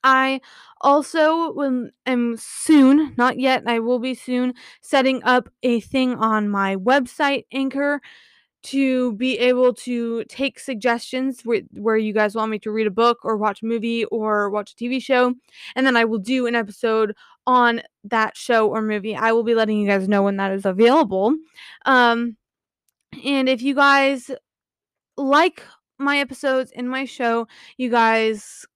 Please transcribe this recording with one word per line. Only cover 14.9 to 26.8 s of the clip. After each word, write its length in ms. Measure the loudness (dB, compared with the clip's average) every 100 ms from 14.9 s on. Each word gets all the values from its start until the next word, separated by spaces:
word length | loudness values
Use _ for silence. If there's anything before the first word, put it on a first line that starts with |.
| -6
show. 340 | 0 0 2 -2 _ -20 -10 -2
And 120 | 2
then 80 | 2
I 100 | 0
will 140 | -2
do 280 | -2 -2 0
an 80 | -2
episode 600 | -4 -4 -2 0 -2 -4 -18 _ 2
on 360 | 4 4 0 -8 _
that 320 | -4 -2 -2 -6
show 320 | 0 2 2
or 140 | 0
movie. 340 | -4 -4 -6 -2
I 160 | 0
will 120 | 0
be 120 | 2 0
letting 240 | 2 0
you 80 | 0
guys 200 | 0 0
know 160 | 2
when 140 | 2 -2
that 140 | -4
is 140 | -2 -2
available. 680 | 2 4 4 2 0 0 0 -6 -20 -20 -8 2
Um, 500 | 4 4 2 -4 -8 _ _ _ _ _ _ _ -10
and 240 | -2 0 0
if 140 | 0
you 120 | 0
guys 560 | 2 4 4 2 -2 -8 -14 _ _ _ _ _ _ _ -6
like 480 | 2 2 2 -2 -20 _ _ _
my 220 | -2 -2
episodes 520 | -2 -4 -2 -2 -2
and 140 | -8